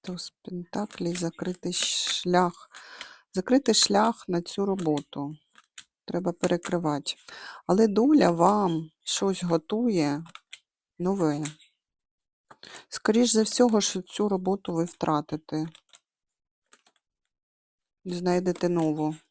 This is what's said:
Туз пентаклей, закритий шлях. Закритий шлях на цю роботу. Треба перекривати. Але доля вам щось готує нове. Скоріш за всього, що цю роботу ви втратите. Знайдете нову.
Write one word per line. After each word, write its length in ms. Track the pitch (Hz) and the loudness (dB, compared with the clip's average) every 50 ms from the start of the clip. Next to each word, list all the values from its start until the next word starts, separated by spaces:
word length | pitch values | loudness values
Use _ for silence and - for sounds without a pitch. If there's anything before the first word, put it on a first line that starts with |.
Туз 300 | _ - 180 175 - - _ _ | _ -10 -10 -10 -12 -14 _ _
пентаклей, 720 | _ - 185 180 175 _ - 208 208 - - - 180 170 175 | _ -12 -12 -12 -12 _ -6 -6 -6 -6 -8 -6 -4 -4 -4
закритий 580 | 175 175 165 - - 175 180 180 - - 180 | -2 -4 -6 -6 -6 -8 -8 -8 -6 -8 -6
шлях. 960 | 180 - - - - - - - - - - 180 180 180 185 175 - - - _ - - - - - - - - - _ _ _ - | -4 -2 -2 -2 -2 -4 -2 -4 -4 -4 -2 2 4 4 4 2 -2 -8 -20 _ -20 -20 -20 -20 -18 -18 -18 -18 -20 _ _ _ -6
Закритий 400 | 185 - - 247 277 269 - 214 | -6 0 4 2 4 4 4 4
шлях 540 | - - - 202 196 214 226 233 - - - | 4 4 4 4 4 4 2 0 -4 -6 -2
на 140 | 180 170 | -2 -2
цю 240 | 175 - - - 196 | -2 -4 -4 -2 -2
роботу. 720 | 196 190 196 175 160 151 143 143 _ - 139 143 143 156 - _ _ _ - _ _ _ - - _ _ _ _ | 0 0 0 0 0 0 0 -4 _ -10 -8 -8 -8 -10 -14 _ _ _ -20 _ _ _ -20 -20 _ _ _ _
Треба 280 | - - 175 185 175 | -6 -6 -2 -2 -2
перекривати. 840 | 170 _ - 175 180 175 - - - 170 175 156 147 139 - - - _ _ - - - - - - - _ | -2 _ 0 0 0 -2 -2 -4 -4 -2 0 -2 -2 -2 -4 -8 -10 _ _ -20 -20 -18 -18 -18 -18 -14 _
Але 200 | - 180 202 226 | 2 4 4 4
доля 440 | 214 196 214 233 285 311 294 - 175 | 4 4 2 4 6 6 6 6 6
вам 600 | 170 165 170 185 208 208 202 180 165 160 165 160 _ _ _ | 4 6 4 6 6 4 2 2 0 -2 -4 -8 _ _ _
щось 380 | - - - 196 196 190 - | -6 -4 -2 -2 -2 -2 -2
готує 840 | 180 175 165 165 - - 214 220 247 240 208 175 151 147 143 151 165 - _ - _ _ - - _ _ _ _ _ _ _ - | -2 0 0 0 0 -2 -4 -2 0 0 2 2 2 0 -2 -4 -8 -14 _ -20 _ _ -20 -20 _ _ _ _ _ _ _ -4
нове. 460 | 175 185 196 196 170 156 147 151 151 143 151 _ _ _ _ _ _ _ _ _ _ _ _ _ _ _ _ _ _ _ - _ - - - - - _ | -2 -2 0 2 0 0 0 -2 -4 -8 -8 _ _ _ _ _ _ _ _ _ _ _ _ _ _ _ _ _ _ _ -20 _ -20 -20 -20 -20 -16 _
Скоріш 440 | - - _ - 214 233 247 233 | -12 -2 _ 2 4 4 4 4
за 100 | - 220 | 4 2
всього, 380 | 220 - - - 247 240 220 208 | 2 2 4 4 4 4 4 2
що 220 | 196 - - 190 | 0 0 -4 -6
цю 260 | 185 - - - 208 208 | -8 -8 -4 -2 0 0
роботу 460 | 196 185 185 185 196 190 _ - 175 | 0 0 0 -2 -2 -2 _ -4 -2
ви 100 | 165 165 | -2 -2
втратите. 840 | 180 - _ 180 151 156 147 147 - 156 156 _ - 151 156 156 170 - - _ _ - - _ _ _ _ _ _ _ _ _ _ _ _ _ _ - _ _ _ _ _ _ _ _ _ _ _ _ _ _ _ _ _ _ _ _ _ _ _ _ _ _ | -4 -4 _ -2 0 0 0 -2 -4 -10 -10 _ -8 -6 -6 -6 -6 -10 -18 _ _ -20 -20 _ _ _ _ _ _ _ _ _ _ _ _ _ _ -20 _ _ _ _ _ _ _ _ _ _ _ _ _ _ _ _ _ _ _ _ _ _ _ _ _ _
Знайдете 640 | 185 175 175 180 180 175 180 185 185 170 - - 175 | -8 -6 -2 0 0 0 2 2 0 -2 0 0 0
нову. 480 | 175 170 160 156 151 156 156 156 160 - _ _ | 2 2 2 2 0 0 -2 -4 -4 -6 _ _